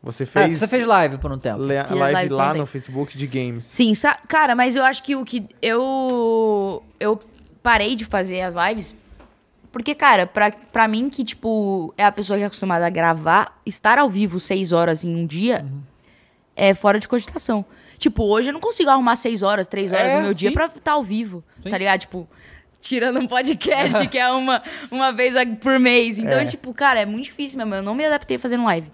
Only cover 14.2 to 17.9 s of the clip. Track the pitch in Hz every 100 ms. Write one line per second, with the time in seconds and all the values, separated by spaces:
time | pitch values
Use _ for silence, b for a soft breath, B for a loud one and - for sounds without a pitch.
14.2 | 208 180 - 190 185 170 170 160 175 170
15.2 | 170 156 226 233 139 135 135 _ b b
16.2 | b b _ - 196 196 214 208 - 247
17.2 | - 320 - 220 196 b b